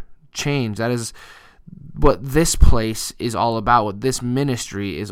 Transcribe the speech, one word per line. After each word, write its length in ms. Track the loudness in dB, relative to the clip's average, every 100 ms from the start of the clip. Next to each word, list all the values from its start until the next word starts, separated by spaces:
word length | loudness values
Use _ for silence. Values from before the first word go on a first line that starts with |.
| -12 -18 _
change. 460 | -8 -4 -2 -4 -4
That 120 | -4
is 220 | -4 -8 -14 -20 -20 -20 _ -20 -20 -16 2
what 280 | 2 2
this 320 | -2 0 2 8
place 580 | 8 8 2 -6 -10 -6
is 160 | -4 -2
all 200 | -2 0
about, 280 | 2 2 0
what 160 | -2
this 200 | -4 -2
ministry 760 | -2 -2 -2 -4 -6 -8 -6 -6
is 140 | -10